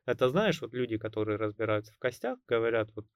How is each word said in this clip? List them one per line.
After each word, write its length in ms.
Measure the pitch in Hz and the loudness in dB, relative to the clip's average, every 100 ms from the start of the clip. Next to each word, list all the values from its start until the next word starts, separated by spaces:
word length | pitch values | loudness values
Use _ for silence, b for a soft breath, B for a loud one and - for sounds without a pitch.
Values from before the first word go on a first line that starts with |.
| - | -4
Это, 240 | 120 127 | 2 2
знаешь, 320 | 160 214 156 | 4 2 0
вот 120 | 120 | -4
люди, 240 | 123 123 110 | -4 -4 -4
которые 400 | 110 110 107 104 | -4 -2 -2 0
разбираются 560 | 107 104 110 107 107 | -2 -2 -2 -2 -4
в 60 | _ | _
костях, 400 | 127 - 247 254 - | -4 -2 -6 -6 0
говорят: 420 | 117 113 113 107 - | 2 4 2 0 -8
"Вот 100 | - | -16